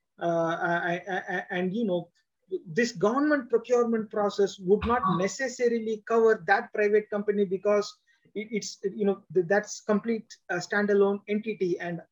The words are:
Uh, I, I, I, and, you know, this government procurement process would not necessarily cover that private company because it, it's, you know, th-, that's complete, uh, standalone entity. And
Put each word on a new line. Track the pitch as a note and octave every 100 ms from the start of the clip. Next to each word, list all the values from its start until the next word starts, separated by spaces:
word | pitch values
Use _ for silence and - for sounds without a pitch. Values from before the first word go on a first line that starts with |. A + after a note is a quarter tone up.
| _ _
Uh, | E3+ E3+ E3 E3+
I, | F3 E3+ F3 F3 F#3+
I, | F#3+
I, | G3+ F#3 -
and, | F#3 F#3
you | G3+ A3+
know, | F3 E3 _ _ _ _ - -
this | D#3 A#3+
government | F3+ G3+ B3+ D4 D4 A#3
procurement | A3+ - B3 A#3 A3+ A3
process | G#3+ G3+ G3+ G3 -
would | F3+ G3+ G#3+
not | B3 B3 -
necessarily | G3 - C4 B3 A#3+ A#3 A3 G#3+ -
cover | A3+ A3+ G#3+ E3
that | G3 -
private | G#3 G#3 G#3+ G#3+
company | G#3 G#3 G3+
because | G3 F#3 G#3 G#3 G3+ - _ _ _ G3
it, | G#3+
it's, | A3+ - - G3+ A3
you | G3+
know, | F#3+ _
th-, | D#3+ E3
that's | G3+ G3+ -
complete, | - G#3 A#3 A3+ - - _
uh, | F3+
standalone | F3 G#3 G3+ G3+ G3 G3+ -
entity. | G#3+ A3 G#3 F#3 F3
And | F3 E3+ -